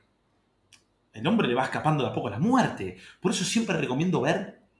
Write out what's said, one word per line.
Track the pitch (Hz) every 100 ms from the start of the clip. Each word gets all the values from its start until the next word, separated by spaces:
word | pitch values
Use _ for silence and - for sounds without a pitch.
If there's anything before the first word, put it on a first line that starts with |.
| _ _ _ _ _ _ _ - _ _ _
el | 110 139
hombre | 226 139
le |
va | 123
escapando | 127 - 156 147
de | 113
a |
poco | - 117
a |
la | 110
muerte. | 208 254 156 - 92 - - -
Por | 185
eso | -
siempre | 180 226 226 160
recomiendo | 127 131 180 147
ver | 139 196 196 - _